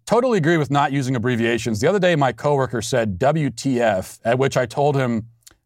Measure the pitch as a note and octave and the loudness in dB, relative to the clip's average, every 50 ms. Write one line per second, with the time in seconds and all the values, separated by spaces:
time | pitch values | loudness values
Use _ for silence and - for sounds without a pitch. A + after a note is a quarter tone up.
0 | _ - G3+ A#3 B3 B3+ A3+ F#3+ C#3+ E3 F3 D#3+ C#3+ B2+ C#3+ C#3+ C#3+ D3 C3+ C#3+ | _ 0 2 2 2 2 2 2 2 2 2 2 2 0 0 0 0 0 0 -2
1 | B2+ B2+ C3+ A#2+ G#2+ B2+ B2 A2 A#2 A#2 A#2 A#2 A#2 B2 A2 G2+ C3 D#3+ G3 G3+ | -2 -2 -2 -2 0 0 0 0 0 0 0 -2 -2 -4 -2 0 0 0 2 2
2 | F3+ F3+ E3+ D3 C#3 B2+ A#2 - - D3 D3 C#3 C3 A#2+ - A#2 G#2+ - C3+ B2 | 2 2 2 2 0 0 -2 -2 -2 0 0 0 0 -2 -2 -4 -4 -2 0 0
3 | A2+ G#2+ F#2 F2 B2+ C#3 D#3 E3 D3 C3+ - - - C#3 B2+ A#2 A#2 A2+ G2+ F#2+ | 0 -2 -2 0 0 0 2 2 -2 -4 -4 -4 -4 -2 0 2 2 2 2 0
4 | - - - - - A2+ B2 C3 C3+ C3+ - C#3 B2+ A2+ - D3 C#3+ D3 C#3 C#3 | -2 -6 -12 -4 -2 -2 0 0 0 0 0 0 -2 -2 -2 -2 0 0 0 0
5 | C3 A#2+ A#2 A2 A2+ - _ _ _ - - _ _ | 0 -2 -2 -4 -6 -8 _ _ _ -20 -20 _ _